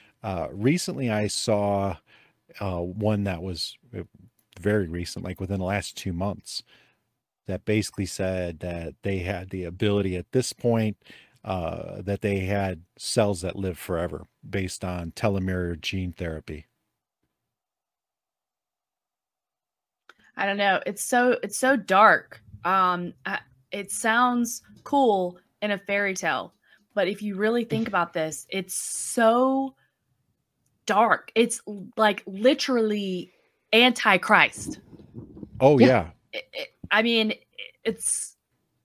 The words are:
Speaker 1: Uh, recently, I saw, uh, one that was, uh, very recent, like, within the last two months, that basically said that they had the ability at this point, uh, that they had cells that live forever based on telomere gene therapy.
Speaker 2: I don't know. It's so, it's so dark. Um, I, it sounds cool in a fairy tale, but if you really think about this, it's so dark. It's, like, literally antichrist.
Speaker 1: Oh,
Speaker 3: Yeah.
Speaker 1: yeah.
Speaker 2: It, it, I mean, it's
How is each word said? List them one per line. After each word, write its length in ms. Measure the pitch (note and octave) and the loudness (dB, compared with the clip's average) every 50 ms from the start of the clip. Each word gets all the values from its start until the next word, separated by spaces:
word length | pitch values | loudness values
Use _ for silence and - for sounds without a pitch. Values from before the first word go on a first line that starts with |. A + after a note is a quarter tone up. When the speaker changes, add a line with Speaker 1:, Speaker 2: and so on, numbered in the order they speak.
| _ _ _ _ - | _ _ _ _ -8
Speaker 1:
Uh, 240 | G#2 F#2+ E2+ D#2 - | -8 -6 -6 -6 -8
recently, 580 | - G2 G#2+ C3 E3+ F3+ - F#3+ - - C3 A2+ | -6 0 2 2 2 2 -2 -6 -6 -4 -2 0
I 200 | G#2+ G#2+ G#2 G2 | 0 0 0 -2
saw, 720 | - - - A#2+ G#2+ G#2 G2+ G2+ G2+ G2 G2 G2 F#2 - _ _ _ _ _ _ _ _ _ _ - - | -4 -4 0 2 2 2 2 2 2 0 0 -2 -4 -6 _ _ _ _ _ _ _ _ _ _ -12 -8
uh, 220 | G2+ F#2+ F2+ E2+ | -6 -6 -4 -4
one 420 | F2 F#2 F#2 G#2+ G2+ G#2+ G#2+ G2+ G2+ | -6 -6 -6 -2 0 0 2 2 0
that 180 | G2 F2+ E2 F2+ | -2 -4 -4 -6
was, 340 | F#2+ F2 E2 - - - _ _ - A2 | -8 -6 -6 -8 -10 -10 _ _ -14 -12
uh, 60 | F#2+ E2+ - _ - - - _ _ _ _ _ F2+ | -12 -12 -12 _ -20 -20 -20 _ _ _ _ _ -4
very 280 | E2+ G#2 G#2 G#2+ F#2 D#2+ | 0 2 2 2 0 -2
recent, 360 | E2 F2 F2 - - F#2+ F2 | -4 -6 -6 -8 -8 -10 -10
like, 160 | F2+ F2+ - | -10 -8 -8
within 200 | F#2+ F2+ G2+ F#2+ | -6 -4 -4 -4
the 40 | F#2 | -2
last 320 | F2+ G2+ G2 - - - | -2 -2 -2 -4 -6 -12
two 160 | - - G2 | -10 -8 -6
months, 520 | F2 E2+ F#2+ G#2 F2+ - - - - - - _ _ _ _ _ _ _ _ _ _ _ _ _ _ _ - | -4 -4 -4 -4 -6 -8 -12 -14 -14 -14 -14 _ _ _ _ _ _ _ _ _ _ _ _ _ _ _ -10
that 180 | - F#2 F2+ - | -8 -8 -8 -2
basically 420 | - G#2+ G#2+ G2+ - - - G2 | 0 0 0 0 -2 -4 -6 -6
said 520 | F2+ - - F#2+ F#2 F#2 F#2 F2+ F2 E2 D2+ | -6 -4 -4 -4 -4 -2 -4 -4 -6 -8 -8
that 360 | - F2 E2+ E2+ E2 D#2+ - _ | -8 -8 -8 -8 -8 -10 -12 _
they 160 | - G2+ G2 F#2 | -6 -4 -4 -4
had 320 | F2 F#2 G2+ E2+ F#2 F#2+ | -4 -6 -6 -6 -8 -10
the 120 | - F#2+ | -10 -8
ability 540 | F2 E2+ F2+ F#2+ A2+ G#2 G2+ G2+ G2 F#2+ F#2 | -8 -8 -4 0 0 2 2 2 0 0 -2
at 160 | F2+ F2 _ | -4 -6 _
this 200 | - C3 A#2+ - | -2 -2 -2 -2
point, 440 | - - - A#2+ A2+ A2+ A2 G#2+ G#2 _ _ - - - - _ _ _ - | -6 -2 0 2 2 4 2 0 -2 _ _ -20 -20 -20 -20 _ _ _ -8
uh, 580 | - F#2+ F2+ E2 E2 E2+ E2 - - F#2+ G2+ | -6 -4 -4 -4 -4 -6 -8 -10 -12 -12 -10
that 200 | F#2 G2 G2+ - | -6 -4 -4 -2
they 180 | - G2+ G2 F#2+ | 0 0 0 0
had 420 | F#2 F#2 G2+ G2+ G2 F#2+ F2+ E2 - _ _ | 0 -2 0 0 0 -2 -4 -6 -12 _ _
cells 440 | - - - - A#2+ G#2+ G2+ G2 E2+ | -12 -8 -2 2 2 2 2 2 -2
that 120 | F#2 F2 - | -4 -6 -6
live 240 | F#2+ G2 F#2 E2 - | -4 -6 -6 -6 -6
forever 480 | - - F2 E2 F2 D#2+ D#2+ - - _ _ _ - G#2 | -6 -4 -2 -2 -2 -4 -6 -10 -14 _ _ _ -16 -6
based 360 | G2+ G2+ F#2+ F#2 - - - | -6 -4 -4 -4 -6 -8 -8
on 280 | F#2 F2+ F2+ E2+ E2 | -6 -6 -6 -8 -8
telomere 680 | - - - G#2+ G2 G2 F#2 F#2+ F#2 F#2 F2 F2 E2+ D#2+ | -8 -2 -2 0 0 0 -2 -2 -2 -2 -2 -4 -6 -6
gene 300 | - - G2 F#2+ F#2 F2+ | -8 -6 -6 -4 -6 -6
therapy. 540 | E2+ - F2+ E2 D#2+ D#2 - - D2+ D2+ - _ _ _ _ _ _ _ _ _ _ _ _ _ _ _ _ _ _ _ _ _ _ _ _ _ _ _ _ _ _ _ _ _ _ _ _ _ _ _ _ _ _ _ _ _ _ _ _ _ _ _ _ _ _ _ _ _ _ _ _ _ _ _ _ _ _ _ _ _ - _ _ _ - | -6 -6 -8 -8 -8 -8 -10 -12 -14 -14 -14 _ _ _ _ _ _ _ _ _ _ _ _ _ _ _ _ _ _ _ _ _ _ _ _ _ _ _ _ _ _ _ _ _ _ _ _ _ _ _ _ _ _ _ _ _ _ _ _ _ _ _ _ _ _ _ _ _ _ _ _ _ _ _ _ _ _ _ _ _ -20 _ _ _ -6
Speaker 2:
I 100 | F#3+ G3 | -4 -2
don't 120 | G3+ G3+ G#3 | -2 0 2
know. 220 | G3+ G3 F#3 - - | 2 2 2 2 0
It's 160 | - - - - | -4 -6 -6 -4
so, 340 | - B3+ A#3+ B3 B3+ - - | 0 2 4 4 4 2 2
it's 140 | - G3+ - | -2 -6 -4
so 200 | - C4 C4 C#4 | -2 2 2 2
dark. 640 | A3+ F#3 - F#3+ G3 A3 G3+ E3 - - _ - - _ - - - - | 2 2 2 6 8 8 8 8 6 0 _ -20 -20 _ -20 -20 -6 -2
Um, 500 | F3 F#3+ F#3+ F#3 F3+ F3+ F3 F3 F3 - _ - | 0 2 2 2 2 2 0 -4 -8 -10 _ -10
I, 140 | F#3 G3 - - _ _ _ _ - | -8 -8 -8 -10 _ _ _ _ -12
it 200 | - G3+ G3 G3 | -10 -10 -10 -8
sounds 720 | - - - A3 A3 A#3+ B3+ B3 B3 A#3+ A#3+ A3+ - - _ _ - - - | -10 -2 0 0 2 4 2 2 2 0 -2 -2 -6 -12 _ _ -20 -20 -8
cool 540 | - C#4+ C#4 C4+ A3+ G3+ F#3+ F3+ F3+ F3+ - _ _ _ - | -2 2 2 4 4 4 2 0 -2 -6 -10 _ _ _ -8
in 80 | G#3 G#3 | -4 -4
a 80 | G3+ F#3+ | -4 -4
fairy 360 | - - G3+ G3+ G3+ G3 F#3+ | -4 -2 -2 0 0 -2 -4
tale, 380 | - F#3 D#3+ C3+ A#2 F2 F2 _ _ _ _ _ _ _ _ - | -2 -2 -2 -2 -2 -4 -8 _ _ _ _ _ _ _ _ -2
but 140 | G#3 F#3 F3+ | -2 0 0
if 140 | G3+ - | -2 -4
you 140 | G#3+ G#3 G3 | -6 -8 -4
really 280 | F#3 G#3 A3 A#3 A#3+ A3+ | -2 0 0 0 0 -2
think 240 | A#3 - A3 A3+ A3 | -2 -2 -2 -2 0
about 240 | G3 F3+ E3+ E3+ | 0 0 0 0
this, 340 | - E3+ D#3+ D#3 D#3 - - - | -2 -4 -4 -4 -6 -10 -12 -8
it's 240 | F#3+ F#3+ F#3 - - | -6 -8 -6 -6 -8
so 1000 | - - - - - - - - A#3+ A3+ A3 A#3 B3 C4 C4+ C4+ C4+ C4+ C4 - _ _ _ _ _ _ _ _ _ _ _ _ _ _ _ _ _ _ _ _ _ - | -10 -8 -8 -8 -8 -8 -6 0 4 4 4 6 6 4 2 2 0 -2 -4 -8 _ _ _ _ _ _ _ _ _ _ _ _ _ _ _ _ _ _ _ _ _ -4
dark. 480 | - G3 G3+ A#3 G#3+ E3+ - - - - | 0 2 4 4 4 4 0 0 -2 2
It's, 260 | A3+ A#3+ A#3 - - - G#3+ G#3 G3+ F3+ - - | 2 2 2 0 -8 -10 -12 -12 -12 -12 -10 0
like, 260 | - A3 G#3 G3 - - | 2 4 4 4 0 -8
literally 1080 | G3+ F#3+ G3 A3 C4 D#4+ - - - B3+ A#3 A3 G#3+ G#3 G#3 G3+ F#3+ F#3 F3+ F3 - _ _ _ _ _ _ _ - | -12 -8 2 4 4 4 4 0 0 2 2 2 2 0 -2 -2 -4 -4 -6 -6 -10 _ _ _ _ _ _ _ 4
antichrist. 1080 | A3 A3+ B3 B3+ A#3+ - - A3 F#3+ F3+ - - G#3 F3 D3 G#2+ - - - - - - - - - - - - - - - - - - - - - - | 6 6 6 6 4 4 4 4 4 4 4 4 6 6 6 4 2 -8 -10 -10 -12 -12 -14 -20 -20 -20 -20 -20 -18 -18 -18 -18 -18 -18 -18 -14 -2 4
Speaker 1:
Oh, 180 | - C#3 D3+ C3 | 6 6 8 10
Speaker 3:
Yeah. 80 | B3 | 8
Speaker 1:
yeah. 220 | C3 B2+ G#2+ E2 D#2+ - _ _ _ | 8 8 4 2 -2 -12 _ _ _
Speaker 2:
It, 120 | - - - _ | -14 -14 -14 _
it, 160 | - E3+ - - _ _ - - | -12 -12 -12 -12 _ _ -6 0
I 120 | G3+ G#3+ | 0 2
mean, 300 | A3+ A#3 A#3 A3+ A3 G#3+ - - _ _ _ - - - - _ - | 2 2 2 2 2 0 -2 -6 _ _ _ -20 -20 -20 -18 _ -6
it's 480 | A3+ - - - - - - - - - _ _ _ _ _ _ _ _ _ | -6 -6 -4 -6 -4 -4 -4 -6 -10 -14 _ _ _ _ _ _ _ _ _